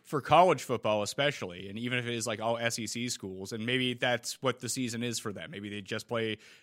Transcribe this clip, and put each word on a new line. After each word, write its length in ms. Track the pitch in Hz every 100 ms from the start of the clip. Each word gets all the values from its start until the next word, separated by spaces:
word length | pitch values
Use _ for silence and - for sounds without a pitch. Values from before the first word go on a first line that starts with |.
for 160 | - 151
college 440 | - 156 185 143
football 380 | - 117 113 107
especially, 680 | 101 - 143 139 95 87 95
and 100 | 101
even 180 | 120 123
if 80 | 120
it 80 |
is, 140 | 120 110
like, 140 | 107
all 160 | 110 117
S 200 | 117 117
E 80 | 107
C 220 | 117 123
schools, 460 | 117 98 92 95
and 120 | 113 113
maybe 280 | 127 127
that's 480 | 120 127 120 - -
what 180 | 131 120
the 80 | 123
season 340 | - 123 113
is 160 | 120 113
for 140 | 113
them. 180 | 98 80
Maybe 200 | 92 101
they 120 | 101
just 260 | 98 113 -
play, 320 | 117 113 107 - -